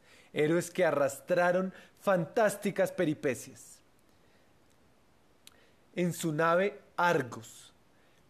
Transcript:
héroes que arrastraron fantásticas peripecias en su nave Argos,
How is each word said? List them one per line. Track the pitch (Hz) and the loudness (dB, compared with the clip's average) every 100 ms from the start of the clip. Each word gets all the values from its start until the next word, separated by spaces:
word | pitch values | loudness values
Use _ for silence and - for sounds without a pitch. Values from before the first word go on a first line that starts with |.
| _ - - | _ -20 -8
héroes | 143 151 170 175 | -2 2 0 -2
que | - | 0
arrastraron | 165 143 139 - - 180 180 180 190 - - _ | 0 2 0 -2 -2 2 2 2 -2 -8 -20 _
fantásticas | 202 185 160 254 208 202 202 180 180 | 0 0 0 0 0 0 -4 0 -2
peripecias | - 160 147 143 113 - - - - _ _ _ _ _ _ _ _ _ _ _ _ _ _ _ _ - - _ _ _ - | 0 -2 0 -2 -4 -10 -20 -20 -20 _ _ _ _ _ _ _ _ _ _ _ _ _ _ _ _ -20 -20 _ _ _ -2
en | 175 | -2
su | - 165 | -2 -2
nave | 151 165 175 202 202 - - | 0 2 2 0 -4 -10 -2
Argos, | 175 156 123 113 - - - - _ _ _ _ | 2 2 -2 -10 -16 -20 -20 -20 _ _ _ _